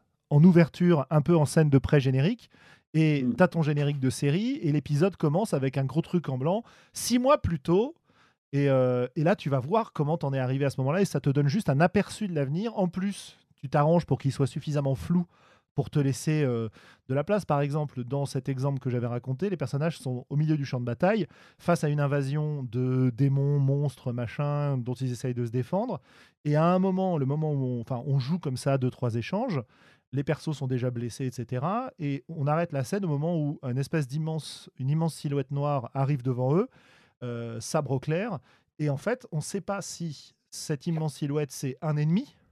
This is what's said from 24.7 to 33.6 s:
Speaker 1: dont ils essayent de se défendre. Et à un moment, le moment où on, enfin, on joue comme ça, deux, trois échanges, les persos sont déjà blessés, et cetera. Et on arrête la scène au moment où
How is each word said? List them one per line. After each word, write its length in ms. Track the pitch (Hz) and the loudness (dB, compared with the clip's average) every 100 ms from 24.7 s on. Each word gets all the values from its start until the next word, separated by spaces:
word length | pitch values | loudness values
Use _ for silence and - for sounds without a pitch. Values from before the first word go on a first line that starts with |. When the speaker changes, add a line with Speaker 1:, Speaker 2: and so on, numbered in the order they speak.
| 131 | -2
Speaker 1:
dont 160 | 117 127 | -2 -4
ils 160 | 131 | -4
essayent 240 | 120 131 123 | -4 -4 -2
de 100 | 120 | -2
se 60 | |
défendre. 500 | 127 123 185 247 165 _ - - _ | -2 -2 -2 -2 -6 _ -20 -20 _
Et 120 | 151 147 | 0 4
à 100 | 165 | 6
un 140 | 185 | 4
moment, 400 | 190 185 190 165 | 2 2 0 0
le 80 | 131 | 0
moment 260 | 147 156 | 0 -2
où 100 | 143 | -2
on, 180 | 131 123 | -2 -4
enfin, 200 | 113 123 147 | -4 -6 -2
on 100 | 139 | 0
joue 220 | 127 175 | 0 -2
comme 180 | 151 127 | -4 -4
ça, 220 | 143 135 | 0 0
deux, 100 | 127 | 0
trois 240 | - 123 | -2 -2
échanges, 480 | 117 113 196 254 147 - _ _ _ _ | -2 -2 -4 -2 -4 -6 _ _ _ _
les 120 | 131 | -6
persos 340 | 147 156 - 143 | -4 -4 -4 -4
sont 80 | 131 | -2
déjà 240 | 127 127 | -2 -2
blessés, 380 | 120 117 - 131 | -4 -6 -6 -6
et 40 | |
cetera. 600 | 123 117 127 151 220 262 - | -6 -6 -4 -4 -4 -6 -6
Et 260 | 143 139 - | -6 -6 -8
on 180 | 165 139 | -4 -2
arrête 240 | 156 170 | 0 -2
la 120 | 139 | -4
scène 220 | 120 202 185 | -4 -2 -2
au 40 | |
moment 300 | 143 160 175 | -2 -2 -2
où 200 | 143 - | -2 -4